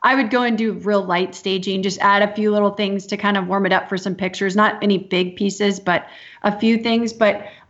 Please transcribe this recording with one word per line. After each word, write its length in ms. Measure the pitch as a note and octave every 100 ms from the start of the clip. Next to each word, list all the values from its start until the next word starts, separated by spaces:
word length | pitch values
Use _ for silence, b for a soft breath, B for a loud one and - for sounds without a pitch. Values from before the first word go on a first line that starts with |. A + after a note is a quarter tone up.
I 120 | A#3+
would 140 | C4+ A3
go 140 | B3
and 160 | A#3+ A3
do 160 | A3
real 280 | F3+ F#3+ G3+
light 320 | F#3 F3 F#3+
staging, 480 | - G3 F#3+ F#3+ F#3+
just 160 | F#3+ F3+
add 200 | G3+ G3+
a 140 | G#3
few 160 | G#3 G#3+
little 200 | G#3 G3+
things 340 | G3+ G3+ G3 F#3+
to 100 | G3+
kind 220 | G#3 G3
of 80 | F3+
warm 180 | G3
it 80 | F#3
up 160 | F#3 -
for 80 | F#3+
some 180 | F#3+
pictures, 400 | F3 F#3 - G3
not 220 | G3 G#3+ -
any 160 | G#3 F#3+
big 380 | - F3+ F3+ F3+
pieces, 440 | G3+ F#3+ G3+ G3
but 260 | F#3 E3+ - B B B
a 140 | G#3 G3+
few 180 | A3+ A3+
things. 380 | A#3 A3+ A3+
But 320 | - G#3+ G3+ B B B